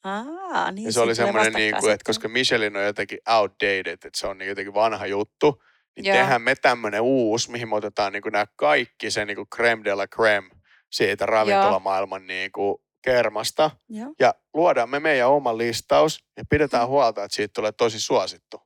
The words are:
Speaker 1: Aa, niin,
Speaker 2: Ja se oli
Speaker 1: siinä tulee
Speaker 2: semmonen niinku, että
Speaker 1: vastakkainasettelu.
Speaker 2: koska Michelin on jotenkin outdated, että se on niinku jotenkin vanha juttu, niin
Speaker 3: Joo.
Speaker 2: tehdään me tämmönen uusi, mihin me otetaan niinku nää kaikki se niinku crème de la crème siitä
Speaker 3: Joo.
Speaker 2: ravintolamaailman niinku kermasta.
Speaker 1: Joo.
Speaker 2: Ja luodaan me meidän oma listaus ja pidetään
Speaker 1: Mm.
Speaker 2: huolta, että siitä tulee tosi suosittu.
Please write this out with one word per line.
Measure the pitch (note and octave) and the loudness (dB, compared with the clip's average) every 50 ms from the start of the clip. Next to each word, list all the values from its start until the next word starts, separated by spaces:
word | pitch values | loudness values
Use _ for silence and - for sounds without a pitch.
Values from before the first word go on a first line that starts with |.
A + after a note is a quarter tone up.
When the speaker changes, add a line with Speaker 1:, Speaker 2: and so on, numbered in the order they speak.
| _ | _
Speaker 1:
Aa, | F#3+ G3 G#3 A#3 C#4 D#4+ F4+ F#4+ F#4 D4+ G3 F3 F3 | -6 -6 -6 -8 -10 -12 -12 -10 -6 -4 -4 -4 -4
niin, | F#3 G3 A3 | -6 -8 -8
Speaker 2:
Ja | A3+ | -2
se | - - | 0 0
oli | A#2 A3+ A#3 | 2 2 2
Speaker 1:
siinä | - - G3+ | 0 0 0
tulee | G3+ A2 G#2+ | 2 2 2
Speaker 2:
semmonen | A2 | 2
niinku, | A2 G#2 G#2+ G#2+ G#2+ | 2 0 0 0 0
että | |
Speaker 1:
vastakkainasettelu. | G#2+ G#2 G#2+ G#2 G2+ - - A2 | 0 2 2 0 0 0 -4 -4
Speaker 2:
koska | A2 - A2 | -4 -4 -6
Michelin | A2+ B2+ C3 - C3 A#2 A2 G#2 G#2 | -4 -2 0 0 0 0 0 -2 -2
on | G2+ G2+ | -2 -2
jotenkin | G#2 G#2 G#2+ G#2 G2 G#2 - _ - | -2 -2 -4 -8 -8 -8 -10 _ 2
outdated, | A#2 A2 G#2 G2 _ _ G#2 G2+ G2 F#2+ F2+ | 4 4 4 2 _ _ -2 0 0 0 -2
että | E2+ E2 - - E2 - | -6 -10 -12 -14 -12 -10
se | - - | -6 -6
on | G2 G2 F#2+ | -6 -6 -6
niinku | F#2+ G2 | -8 -8
jotenkin | G2+ G2 G2 G2+ G2 | -8 -8 -8 -4 0
vanha | G2+ A2 A2+ A2 F#2+ G#2 | 2 2 2 0 -2 -6
juttu, | F#2+ G2 G2+ G#2+ _ _ _ - D3 C#3 _ _ _ _ _ _ _ _ | -4 -2 -2 -4 _ _ _ 2 2 2 _ _ _ _ _ _ _ _
niin | - - | -6 -2
Speaker 3:
Joo. | G3 G3 | 2 4
Speaker 2:
tehdään | G3 B2+ C#3 C3+ A#2 | 4 4 4 2 0
me | A#2 B2 C3+ | 2 0 -2
tämmönen | - - C#3 B2 A#2+ A2+ G#2 G2+ G#2 | 2 2 2 2 2 -2 -4 -2 0
uusi, | A#2 B2+ C3+ C3 A#2+ A2 G#2+ A#2+ - - | 2 2 2 2 2 2 0 0 -2 -4
mihin | A#2+ A#2 A#2+ A2 | -6 -10 -6 -4
me | A2 | -4
otetaan | G#2+ G#2+ G#2 - - G#2 G2 | -4 -4 -4 -4 -2 -2 -2
niinku | G2 G2+ G2+ A2 | -4 -6 -8 -4
nää | G#2+ G#2 G#2 - _ | -2 -2 -2 -2 _
kaikki | - C#3+ D3 D3+ C#3+ B2 - _ _ - G#2+ | 0 2 2 2 2 0 -4 _ _ -8 -6
se | - A2 G#2 | -4 -4 -4
niinku | G#2 G2+ G2+ G#2 _ - | -4 -6 -10 -10 _ -4
crème | - A#2 A#2 A#2 A2 G#2+ | 0 0 0 0 0 -2
de | G#2 G2 | -2 -2
la | G2+ G2 | -2 -4
crème | G2 - - A2+ A2 G#2 G2+ F#2+ F2+ _ _ _ _ _ _ _ _ | -6 -2 0 2 2 2 2 -2 -8 _ _ _ _ _ _ _ _
siitä | - - A#2+ F#2+ G2+ G2 G2 | -2 0 0 0 0 0 0
Speaker 3:
Joo. | G#2 | 2
Speaker 2:
ravintolamaailman | A2 A2 A2 G#2 G2+ G2 G2 G2+ G2+ F#2+ F#2+ F#2+ F#2+ F#2+ G2+ G2 F#2+ F#2+ F#2 | 2 2 4 4 4 4 4 4 2 2 0 0 -2 -2 -2 -4 -6 -12 -10
niinku | F2+ F#2 F#2 F#2+ G2 - - G2 G2+ G2+ - _ _ _ _ | -10 -8 -8 -8 -8 -6 -4 -2 -2 -2 -4 _ _ _ _
kermasta. | - B2+ B2+ B2 A#2 A2 G#2+ G#2+ A2 - - - - - - _ _ _ | -2 0 2 2 2 0 -2 -4 -6 -4 0 0 0 0 0 _ _ _
Speaker 1:
Joo. | A3 G#3+ A3+ C#4 D#4 _ | -14 -12 -12 -12 -2 _
Speaker 2:
Ja | C3+ A#2+ A#2 _ _ _ _ | 2 2 2 _ _ _ _
luodaan | D3 E3+ F3+ C#3+ B2+ A#2 A#2 | 2 2 2 4 2 0 -2
me | C3 C#3+ | -4 -2
meidän | D3+ D#3+ D3 C3 A#2+ B2 | 0 0 2 2 4 4
oma | C#3+ D3 C#3 B2 A2+ A2+ | 4 4 2 0 -2 -2
listaus | A#2 A#2+ A2+ G#2+ - _ C#3+ C#3+ D#3 D#3+ D#3 - _ _ _ | -2 -2 -2 -6 -2 _ 4 4 4 4 0 -6 _ _ _
ja | - - - | -16 -4 -2
pidetään | - D3 D3+ C3+ - B2 A#2 | 2 2 2 2 2 0 0
Speaker 1:
Mm. | A#2+ | 2
Speaker 2:
huolta, | C3+ C#3+ C3 A#2 G#2+ G2+ G2+ | 2 2 2 2 2 -2 -8
että | G2+ - | -6 -4
siitä | - G#2 G2+ | -4 -6 -4
tulee | _ - G#2+ G#2+ | _ -4 -4 -4
tosi | - - B2 A#2 A2 A2 | 0 2 0 0 0 -2
suosittu. | - - C#3 A#2 F#2+ F2 - - _ _ - - _ | -4 0 0 0 0 -2 -8 -14 _ _ -20 -20 _